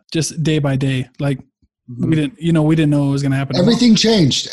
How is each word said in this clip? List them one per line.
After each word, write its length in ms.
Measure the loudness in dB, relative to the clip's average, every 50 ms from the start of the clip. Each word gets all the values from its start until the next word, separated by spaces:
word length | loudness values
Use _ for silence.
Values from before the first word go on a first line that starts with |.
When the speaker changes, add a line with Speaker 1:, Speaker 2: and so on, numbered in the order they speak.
| _ _
Speaker 1:
just 320 | -4 -4 -4 -4 -6 -4
day 160 | -2 0 0 0
by 180 | 0 0 -2
day. 320 | 0 -2 -2 -2 -4 -6 -8 _ -6
Like, 180 | -4 -4 -4 -6 -8 _ _ _ _ _ _ _ _ -18
Speaker 2:
Mm-hmm. 200 | -8 -6 -2 -2
Speaker 1:
we 60 | 0
didn't, 240 | 0 -2 -4 -6 _
you 120 | -2 0
know, 100 | 0 2
we 140 | 2 2 2
didn't 140 | 2 2 0
know 160 | 0 0 0
what 40 | 0
was 100 | -2 -2 -2
gonna 120 | -2 -2
happen 180 | -2 -4 -4 -2
tomorrow. 160 | 0 2 2
Speaker 3:
Everything 220 | 2 4 4 4 4
changed. 520 | 4 4 2 2 4 2 2 0 -2 -6 -4